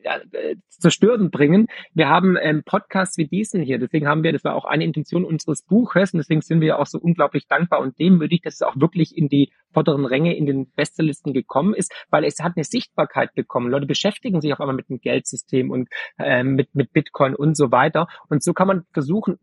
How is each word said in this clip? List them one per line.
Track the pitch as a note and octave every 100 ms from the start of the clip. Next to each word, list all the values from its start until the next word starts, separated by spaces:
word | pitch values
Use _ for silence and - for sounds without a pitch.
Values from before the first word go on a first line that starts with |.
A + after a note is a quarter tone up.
ja, | - C#3+ -
äh, | - D2+ - _
Zerstören | _ F3 - G3+ A#3+ F#3
bringen. | - C#3+ F#3 A3 - - E3
Wir | C#3+
haben, | E3 F#3 F3+
ähm, | D#3 D3+
Podcasts | - G3+ - F#3+ F#3 -
wie | D#3
diesen | F3+ G#3+ F#3
hier, | C3+ B2+
deswegen | B2+ D#3+ D3
haben | D#3
wir, | D#3+
das | C#3+
war | D3+
auch | D3 -
eine | D3+
Intention | E3 D#3 D3 E3+ F3+
unseres | D#3+ - D3
Buches, | - G3+ B3 F3 G3
und | E3+
deswegen | D3 D#3
sind | - E3
wir | D#3 D3
auch | C#3+
so | -
unglaublich | E3+ E3+ C#3+ C#3+ -
dankbar | C#3+ E3+ C#3
und | C3 -
demütig, | E3 F3+ D3 E3+
dass | D#3
es | -
auch | - C3+
wirklich | D3+ F3 D#3+ -
in | D3
die | C#3+ C#3 _ _
vorderen | - D#3 C#3+ C3+
Ränge, | C3 E3 -
in | D3
den | C3+ C3
Bestsellerlisten | - D#3+ - D#3+ C#3 D3
gekommen | C3 - C3+ F3+
ist, | G#3+ F3+ - -
weil | D3+ D3
es | -
hat | D#3 F3
eine | G3
Sichtbarkeit | B3 - - D3+ - A#2+
bekommen. | - B2+ C3 A#2+
Leute | C3+ C#3+
beschäftigen | C#3+ G3 - B3+ F3+
sich | D3
auf | C3+
einmal | C#3+ C3
mit | -
dem | C3
Geldsystem | - B2+ - - - C3 C3
und, | C3 B2 - - -
ähm, | C#3+ B2+ C3 C3+
mit, | C#3 C#3
mit | C3
Bitcoin | D#3+ - - C3+ C3+
und | D3+ D3+
so | C#3
weiter. | B2 D3 D#3 E3+ - -
Und | D3
so | -
kann | E3 F#3+
man | F#3+ -
versuchen, | - C#3 G3+ G#3 F3